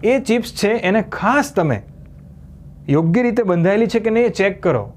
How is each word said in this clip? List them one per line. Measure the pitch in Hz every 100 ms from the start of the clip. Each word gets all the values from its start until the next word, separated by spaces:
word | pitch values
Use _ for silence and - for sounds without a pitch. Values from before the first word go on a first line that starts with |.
એ | 214 262
ચિપ્સ | 269 233 233 -
છે | 208
એને | 226 180 214
ખાસ | 208 - 196 285 -
તમે | - 160 107 - - - - - - - - - - -
યોગ્ય | 143 165 185
રીતે | 240 220
બંધાયેલી | 208 175 170 202 233
છે | 233
કે | 220
નહીં | 226
એ | 240
ચેક | - 196 190
કરો. | 185 127 104